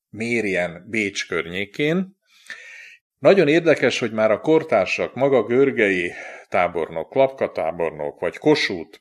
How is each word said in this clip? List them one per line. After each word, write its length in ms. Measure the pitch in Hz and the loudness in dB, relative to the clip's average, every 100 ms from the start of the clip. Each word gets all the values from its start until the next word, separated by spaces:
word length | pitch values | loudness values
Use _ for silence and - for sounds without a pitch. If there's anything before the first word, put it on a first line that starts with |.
| _ | _
mérjen 760 | 104 117 117 104 90 87 85 95 | -10 -4 -2 0 -2 -4 -8 -8
Bécs 380 | 110 98 - - | -4 -4 -6 -4
környékén. 880 | 87 82 92 101 - 147 180 190 _ _ _ - - - - - - _ _ | -4 -4 -6 -8 -4 -2 -2 -4 _ _ _ -20 -20 -18 -20 -20 -20 _ _
Nagyon 300 | 139 196 143 | 4 6 4
érdekes, 520 | 165 165 139 127 - | 4 2 2 2 0
hogy 120 | 117 | -4
már 200 | 110 110 | 0 2
a 80 | 101 | 2
kortársak, 760 | - 156 156 110 90 - 87 | 2 2 2 0 0 -2 -4
maga 300 | 120 139 131 | -2 2 2
Görgei 680 | 107 123 139 117 101 92 87 - - - - | 2 2 2 2 2 2 -2 -8 -16 -18 -4
tábornok, 600 | 101 87 85 78 80 78 | 0 0 -2 -6 -6 -4
Klapka 420 | 131 135 - 110 | 0 0 0 -4
tábornok, 680 | - 80 85 80 76 73 - | -2 -4 -2 -4 -4 -8 -4
vagy 180 | 87 - | -6 0
Kossuth 600 | 151 147 - 90 80 - | 2 2 0 -6 -10 -18